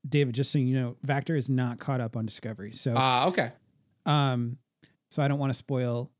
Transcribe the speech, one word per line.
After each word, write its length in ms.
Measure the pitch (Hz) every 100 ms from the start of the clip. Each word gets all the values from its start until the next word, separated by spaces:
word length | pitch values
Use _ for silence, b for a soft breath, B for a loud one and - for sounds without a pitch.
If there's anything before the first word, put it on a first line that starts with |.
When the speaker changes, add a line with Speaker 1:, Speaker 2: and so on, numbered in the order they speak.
| 139
Speaker 1:
David, 240 | 147 135
just 180 | 120 139
so 60 | 147
you 160 | 127
know, 220 | 131 123 -
Vactor 320 | 135 139 135 156
is 120 | 127
not 280 | 127 127 120
caught 240 | - 131
up 160 | 113 117
on 80 |
Discovery. 460 | 110 - 113 110 104
So, 220 | - 135
Speaker 2:
Ah, 320 | 117 131 123 156
okay. 240 | 180 113 - _ _ _ _ -
Speaker 1:
um, 500 | 147 139 123 120 127 _ _ b b _
so 100 | -
I 60 | 139
don't 100 | 143
wanna 160 | 139
spoil 560 | 127 - 131 123 120 127